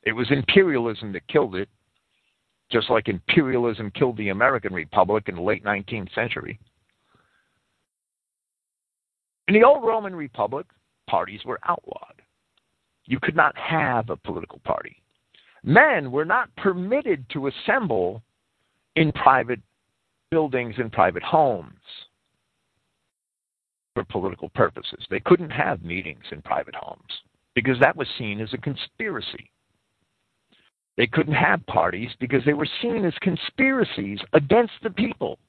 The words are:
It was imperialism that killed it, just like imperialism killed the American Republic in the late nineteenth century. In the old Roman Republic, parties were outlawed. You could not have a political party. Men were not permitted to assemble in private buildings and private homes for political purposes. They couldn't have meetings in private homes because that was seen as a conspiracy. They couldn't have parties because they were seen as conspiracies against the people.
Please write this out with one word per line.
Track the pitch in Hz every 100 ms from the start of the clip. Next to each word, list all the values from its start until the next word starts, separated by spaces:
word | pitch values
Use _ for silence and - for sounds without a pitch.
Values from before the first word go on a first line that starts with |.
It | 110
was | 113 117
imperialism | 139 - 196 190 135 117 107 107
that | 92 -
killed | 151 131
it, | 92 101 _ _ _ _ _ _ _ _ _ _
just | 117 -
like | 113 107
imperialism | 92 - - 135 127 120 110 107
killed | - 131 110
the | 101
American | 98 120 123 101
Republic | 92 76 101 92 107 104
in | 90
the |
late | 90 104
nineteenth | 101 101 101 113 95
century. | - 113 - - 110 _ _ _ _ _ _ _ _ _ _ _ _ _ _ _ _ _ _ _ _ _ _ _ _ _ _ _ _ -
In |
the | 208
old | 240 294
Roman | 226 226 202
Republic, | 180 143 - 104 135 - _ _ _ -
parties | 85 92 104
were | 127 117 -
outlawed. | 170 - - - - _ _ _ _ _ _ _ _ -
You | 123
could | - 156
not | 147 -
have | - 160 143 120 113
a | -
political | - 82 82 -
party. | - - - _ _ _ _ _ _ _
Men | - 180 302 214 135
were | 131
not | 160 226 226 -
permitted | 202 180 185 262 277 156 123
to | 151 135
assemble | - - 254 202 107 90 110 _ _ _ _ _ _ _ -
in | 160
private | - 135 131 120 120 _ _ _ _ _ _ _
buildings | 165 156 127 120 107
and | 113
private | 110 92 87
homes | - 160 143 101 73 - - - - _ _ _ _ _ _ _ _ _ _ _ _ _ _ _ _ _ _
for | -
political | - 98 92 90 -
purposes. | - 95 - - - -
They | 101
couldn't | - 175 160
have | 120 - -
meetings | 85 90 87 71 -
in | 76
private | - 71 -
homes | - - - _ - _ _ _
because | - 120 123
that | 135
was | 170 139 -
seen | 110 104
as | 110
a | 131
conspiracy. | 147 131 - _ 226 135 - - - _ _ _ _ _ _ _ _ _ _ _ _ _ _ -
They | 117
couldn't | 156 156
have | 135 156 95 -
parties | - 85 90 120 -
because | 123 135
they | 127
were | 147 151 -
seen | 240 226
as | 185 -
conspiracies | 185 165 - - 269 269 196 - 101 101 -
against | 160 143 220 233 -
the | 220
people. | 185 233 - 110 -